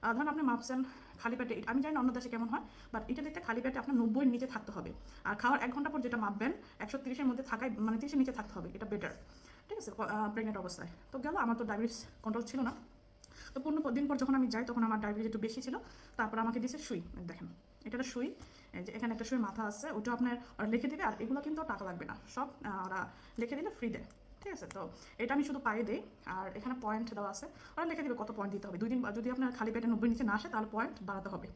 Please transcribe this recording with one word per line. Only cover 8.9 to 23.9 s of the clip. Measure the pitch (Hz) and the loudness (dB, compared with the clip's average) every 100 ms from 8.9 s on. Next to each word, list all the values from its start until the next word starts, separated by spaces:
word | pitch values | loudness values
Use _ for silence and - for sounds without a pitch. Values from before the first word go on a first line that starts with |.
| 202 175 - - - - - - | -2 -2 -6 -14 -20 -20 -20 -8
ঠিক | 427 | -6
আছে, | 220 | -6
আহ, | 208 220 214 214 | -4 0 2 0
প্রেগনেন্ট | 214 220 202 | 0 0 -2
অবস্থায়। | 180 175 175 - - | -4 -6 -10 -10 -8
তো | 269 | -4
গেল, | 277 311 | -2 2
আমার | 240 233 | 4 2
তো | |
ডায়াবেটিস | 226 208 226 - - - | 2 2 0 0 -12 -8
কন্ট্রোল | - 220 226 | -2 -2 0
ছিল | 262 | 0
না। | 240 285 - - - - - - - | 0 0 -12 -20 -20 -20 -20 -18 -8
তো | - | -4
পনেরো | 285 302 294 | 0 2 4
দিন | 247 285 | 2 2
পর | 277 | 2
যখন | 262 269 | 4 6
আমি | 247 | 4
যাই, | 220 240 | 2 0
তখন | 233 | 2
আমার | 226 214 | 4 4
ডায়াবেটিস | 208 208 220 | 2 0 0
একটু | 220 | 0
বেশি | 220 262 | -2 -2
ছিল। | 262 311 - - - - | -4 -4 -6 -18 -16 -2
তারপর | 220 220 | 0 2
আমাকে | 226 233 | 2 2
দিছে | 247 294 | 0 -2
সুই, | - 196 170 - 175 | -4 -4 -4 -8 -8
দেখেন | 170 170 - - - 220 | -8 -10 -12 -20 -14 -6
এটা | 247 | -4
একটা | 254 | -2
সুই, | 247 269 - - - - | -2 -2 -4 -14 -18 -14
এই | 175 | -10
যে | 180 | -8
এখানে | 220 233 | -2 -2
একটা | 226 226 | -2 0
সুই | 254 | 2
মাথা | 208 214 | 2 0
আছে, | 214 214 302 | -4 -2 -4
ওটা | 214 214 | -2 0
আপনার | 240 247 240 - - | 2 2 2 -6 -4
ওরা | 214 | 2
লিখে | 226 233 | 2 2
দিবে। | 302 | 0
আর | 349 214 | 0 0
এগুলো | 233 269 | 0 0
কিন্তু | 294 311 | 0 -2
টাকা | 311 202 190 | -2 -2 -2
লাগবে | 175 160 | -4 -6
না, | - - - | -8 -8 -4
সব, | 269 | -4
আহ, | - 208 190 185 | -4 -6 -4 -2
ওরা | 185 175 - - - | -2 -4 -8 -12 -4
লিখে | 233 269 | -2 0
দিলে | 381 | -2
ফ্রি | 453 | -2
দেয়। | 233 | -2